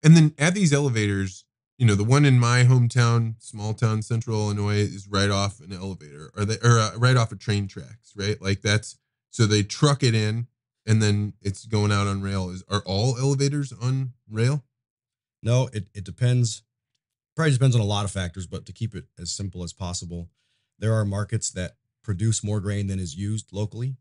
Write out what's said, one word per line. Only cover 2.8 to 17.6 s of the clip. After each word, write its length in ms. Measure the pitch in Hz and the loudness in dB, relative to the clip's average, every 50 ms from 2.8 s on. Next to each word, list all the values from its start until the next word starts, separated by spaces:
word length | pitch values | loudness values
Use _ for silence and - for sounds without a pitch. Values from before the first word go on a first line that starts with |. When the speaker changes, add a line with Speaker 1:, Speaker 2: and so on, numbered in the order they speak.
| 120 117 - 127 120 117 117 117 117 113 110 - | 4 2 2 2 2 4 4 2 0 -2 -6 -10
Speaker 1:
small 360 | - - - 107 104 107 107 | -14 -18 -12 -8 -6 -6 -4
town, 280 | 104 - 113 110 110 107 | 0 0 0 0 0 -2
central 440 | - 120 113 113 120 110 107 107 | -4 -4 -4 -4 -4 -4 -2 -2
Illinois, 320 | 104 104 104 101 104 104 104 | -2 -2 -2 -2 -2 0 0
is 280 | 104 98 - 98 95 | 0 -2 -4 -10 -14
right 240 | 101 101 98 98 101 | -4 -2 0 0 2
off 300 | 101 98 98 101 98 113 | 0 0 -2 -4 -6 -10
an 120 | 76 85 98 | -16 -16 -14
elevator, 600 | 87 92 98 92 80 76 73 71 73 78 - _ | -12 -10 -10 -12 -12 -16 -20 -20 -20 -20 -16 _
or 80 | - 104 | -4 -4
they, 120 | 101 110 - - | -4 -4 0 2
or, 140 | 120 120 117 | 4 4 4
uh, 100 | 110 107 87 | 2 0 -2
right 200 | 110 120 123 131 | 0 2 4 4
off 140 | 127 117 110 | 4 2 0
of 80 | - 95 | -4 -12
train 300 | - - 104 101 101 95 | -4 -2 -2 -2 -2 -4
tracks, 440 | - - 73 62 110 - _ _ _ | -8 -14 -18 -18 -20 -20 _ _ _
right? 260 | 101 95 104 107 - 85 | -8 -6 -6 -6 -4 -2
Like, 200 | 98 98 98 _ | -4 -4 -2 _
that's, 360 | 110 104 107 - - - _ _ _ _ _ _ _ | 0 0 0 0 -4 -18 _ _ _ _ _ _ _
so 160 | _ - 117 | _ 0 2
they 160 | 104 104 107 101 | 4 4 2 0
truck 400 | 101 - - - 147 143 131 - | 0 -2 2 2 2 2 2 2
it 120 | 123 110 | 0 2
in, 340 | 110 107 107 107 117 120 - _ _ _ _ _ _ _ | 2 0 0 -2 -4 -6 -8 _ _ _ _ _ _ _
and 160 | 110 110 110 110 | 2 2 4 4
then 320 | 104 104 104 104 104 - _ _ | 4 2 2 0 -4 -8 _ _
it's 240 | 101 98 - - | -8 -8 -8 -8
going 260 | - 110 107 104 104 104 | -4 -2 0 2 2 2
out 140 | 101 101 | 0 0
on 160 | 101 98 98 98 | 0 -2 -4 -4
rail. 280 | 98 98 95 92 90 | -4 -4 -4 -4 -6
Is, 140 | 90 92 92 _ | -8 -12 -10 _
are 140 | 98 104 - | -4 -4 -4
all 300 | - 98 98 110 131 127 117 | -2 -2 0 0 0 0 0
elevators 540 | 131 139 143 135 139 139 143 147 143 131 127 | 0 0 0 0 0 0 0 -2 -6 -8 -10
on 420 | 92 117 127 131 135 135 127 123 _ _ _ | -6 -4 -2 -2 -2 -4 -6 -10 _ _ _
rail? 360 | 110 110 113 123 143 147 - _ _ _ _ _ _ _ _ _ _ _ _ _ _ _ - | -2 0 0 2 0 -2 -6 _ _ _ _ _ _ _ _ _ _ _ _ _ _ _ -2
Speaker 2:
No, 260 | 107 117 127 131 - - | 0 0 0 0 -2 -6
it, 140 | 107 90 - _ | -10 -10 -10 _
it 80 | 104 90 | -16 -14
depends. 600 | 92 87 - 127 123 123 123 123 110 - - _ _ _ _ _ _ _ _ _ _ _ _ _ _ _ | -14 -6 -2 0 2 2 2 0 0 -2 -8 _ _ _ _ _ _ _ _ _ _ _ _ _ _ _
Probably 160 | - 160 156 139 | -2 0 2 2
depends 240 | 120 | 4